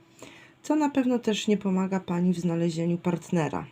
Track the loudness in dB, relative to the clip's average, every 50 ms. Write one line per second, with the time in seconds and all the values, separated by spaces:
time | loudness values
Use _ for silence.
0 | -20 _ -20 -20 -20 -20 -20 -20 -20 -20 -20 _ -4 0 0 2 2 2 2 2
1 | 2 2 2 0 0 0 -2 0 2 2 0 2 2 0 0 0 0 0 -2 -4
2 | -2 -2 0 2 2 2 2 2 0 0 0 2 0 0 0 0 -2 0 -2 0
3 | 0 -2 -2 -2 -2 -2 0 0 0 0 -2 -6 -8 -8